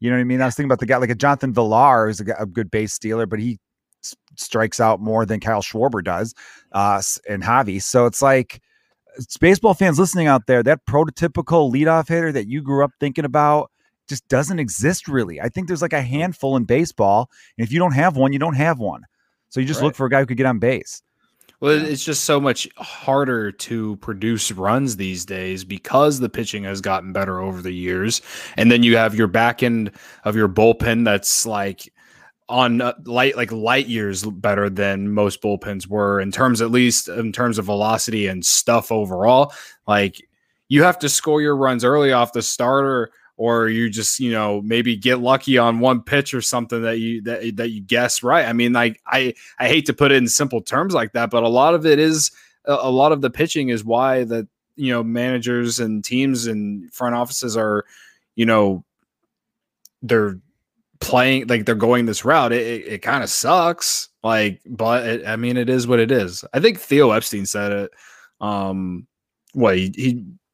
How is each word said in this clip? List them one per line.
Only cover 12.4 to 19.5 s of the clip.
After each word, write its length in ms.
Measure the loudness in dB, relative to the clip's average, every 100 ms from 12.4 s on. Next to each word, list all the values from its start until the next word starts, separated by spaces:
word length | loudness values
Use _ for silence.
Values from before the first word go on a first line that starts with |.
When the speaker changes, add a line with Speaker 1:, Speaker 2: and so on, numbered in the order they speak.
| -4
Speaker 1:
you 120 | -6
grew 240 | -2 0
up 60 | 0 -2
thinking 240 | -6 -4
about 460 | -2 2 2 2 -2 _ _ _ -12
just 180 | -12 -2
doesn't 320 | 0 0 -2
exist, 480 | -4 -2 -2 -2 -2
really. 340 | -4 -4 -6
I 80 | -8
think 200 | -6 -6
there's, 140 | -4
like, 100 | -2
a 100 | -2
handful 540 | -2 -4 -4 -4 -2 0
in 80 |
baseball, 640 | 2 0 0 0 2 2 0 _ _ -8
and 80 |
if 80 | -2
you 60 | 0
don't 140 | 2
have 220 | 2 2 2
one, 160 | 2
you 80 | 0
don't 160 | -2 0
have 240 | 0 0
one. 220 | -4 -8 -14 _ _ _ _